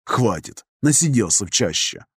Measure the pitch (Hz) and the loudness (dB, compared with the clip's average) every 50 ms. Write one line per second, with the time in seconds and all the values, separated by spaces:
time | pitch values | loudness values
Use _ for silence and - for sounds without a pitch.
0 | _ - - - 127 110 90 80 - - - - - _ _ - - 147 147 - | _ -4 -2 0 0 0 0 -2 -6 -12 -18 -18 -20 _ _ -2 0 2 4 4
1 | 170 156 135 120 101 82 - - 101 92 - - 120 87 80 - - - - - | 2 2 2 2 2 2 0 -2 -2 -2 -2 0 0 0 0 -2 -4 -4 -6 -10
2 | - _ _ | -16 _ _